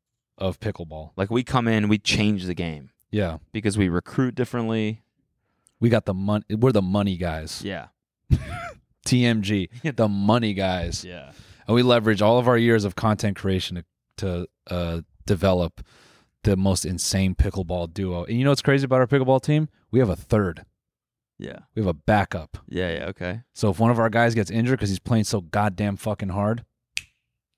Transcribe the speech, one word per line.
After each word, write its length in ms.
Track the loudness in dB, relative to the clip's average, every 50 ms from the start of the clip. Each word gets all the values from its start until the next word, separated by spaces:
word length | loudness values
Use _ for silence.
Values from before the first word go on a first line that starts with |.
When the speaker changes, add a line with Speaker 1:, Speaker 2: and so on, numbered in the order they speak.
| _ _ _ _ _ _ _
Speaker 1:
of 220 | -6 -4 -4 -4 -4
pickleball. 520 | -6 -8 -8 -8 -12 -12 -12 -14 -14 -12 -4
Speaker 2:
Like, 120 | -4 -4 0
we 120 | 0 -2 0
come 240 | 0 0 0 2
in, 200 | 2 2 2 2 2
we 80 | 2
change 480 | 2 2 -2 0 2 2 2 0 0 -4
the 80 | -6 -6
game. 380 | -6 -6 -6 -8 -10 -14 -20 _ _ _ _
Speaker 1:
Yeah. 280 | -4 -2 -2 -2 -4 -8 -12 _
Speaker 2:
Because 260 | -10 -4 -4 -2 0
we 120 | 2 2 2
recruit 460 | 2 0 -2 -2 -2 -2 -2 0 -2
differently. 680 | -4 -4 -4 -4 -4 -2 -2 -2 -2 -2 -4 -6 -8 _ _ _ _ _ _ _ _ _ _ _ _ _ _ _ _
Speaker 1:
We 100 | 2 4
got 160 | 4 2 2
the 80 | 0 -4
mon-, 320 | -2 0 0 0 -2 -2 -4
we're 220 | -2 2 2 4
the 100 | 4 2
money 360 | 2 2 0 0 0 0 -2
guys. 440 | -2 -4 -4 -4 -6 -8 -10 -12 -10 -10
Speaker 2:
Yeah. 240 | -10 -10 -10 -12 -16 _ _ _ _ _ _ _ _
Speaker 1:
<laughs> 80 | 0 0 0 -8 -12 -12 -12 -14 -16 -18 _ _ _ _ _
T 200 | 0 2 4 4
M 160 | 2 2 0
G, 280 | 0 0 -2 -2 -2 -4 -10
Speaker 2:
<laughs> 80 | -8 -8
Speaker 1:
the 240 | -6 -2 0 0
money 460 | 0 0 0 2 2 2 2 2 0 -2
guys. 500 | -2 -2 -2 -2 -2 -4 -6 -6 -8 -10
Speaker 2:
Yeah. 280 | -12 -16 -16 -18 -20 -20 -20 -20 -20 -20 _ _
Speaker 1:
And 80 | 0 2
we 60 | 4 6
leverage 380 | 6 4 4 4 2 2 4
all 160 | 4 4 4
of 100 | 4 4
our 100 | 4 4
years 280 | 4 4 4 4 4 2
of 100 | 0 -2
content 400 | 0 0 0 0 2 0 -4 -4
creation 400 | -2 -2 -2 -2 -2 -2 -6 -8
to, 80 | -12 -12 -14 _ _ _ _ _
to, 300 | -8 -6 -4 -4 -6 -8 -10 _ _ _ -8 -6
uh, 280 | -4 -4 -4 -4 -6 -8 -12 _ _ -4
develop 560 | -2 -2 2 2 2 2 2 0 -2 -4 -10 -18 -20 _ _ _ _ _ _ _ _ _ _ 0
the 120 | 0 2
most 300 | 2 2 2 2 0 -2
insane 480 | -4 -4 -4 -4 -2 0 2 2 2 2
pickleball 580 | 0 0 0 0 -4 -4 -4 -4 -6 -6 -6 -6
duo. 300 | -6 -4 -4 -4 -6 -6
And 120 | -4 -2
you 60 | 0 2
know 80 | 2
what's 100 | 2 2
crazy 240 | 2 2 2 2 2
about 140 | 2 2 2
our 60 | 2
pickleball 340 | 2 2 2 4 2 2 2
team? 260 | 2 2 0 0 0 -2 -6 _ _ _
We 80 | 2 2
have 100 | 2 2
a 60 | 0
third. 500 | -4 -2 0 2 2 2 0 -4 -8 -16 _ _ _ _ _ _ _ _ _ _ _ _ _ _
Speaker 2:
Yeah. 220 | -14 -14 -14 -14 -16 -18 _ _
Speaker 1:
We 60 | -2
have 60 | -2
a 60 | -2 -2
backup. 640 | -2 _ 2 2 2 2 0 -4 -8 -10 -10 -14 -18 -14
Speaker 2:
Yeah, 240 | -8 -6 -4 -4 -4 -4
yeah, 120 | -6 -8
okay. 340 | -10 -10 -8 -8 -8 -8 -10 -12 _ _
Speaker 1:
So 160 | -2 0 0
if 100 | 2 4
one 120 | 4 4
of 80 | 4 4
our 100 | 2 2
guys 260 | 4 2 2 4 2
gets 160 | 0 -2 0
injured 280 | -2 0 0 0 0 0
'cause 100 | 0 -2
he's 100 | -2 -4
playing 240 | -2 0 0 0 2
so 140 | 0 -2 -4
goddamn 540 | -4 -2 -2 0 0 0 -2 -2 -4 -4 -4
fucking 320 | -4 -6 -6 -6 -6 -6 -6
hard, 360 | -2 -2 0 0 -2 -2 -6 _ _ _ _ _ _ -12 -12 _ _ _ _ _ _ _ _ _ _